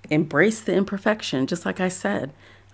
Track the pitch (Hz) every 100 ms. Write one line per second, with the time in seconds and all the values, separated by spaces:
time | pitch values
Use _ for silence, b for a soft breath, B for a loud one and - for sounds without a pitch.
0 | - 151 151 143 202 220 - 180 196 196
1 | 220 214 - 131 131 175 190 185 185 185
2 | 202 208 143 b b b b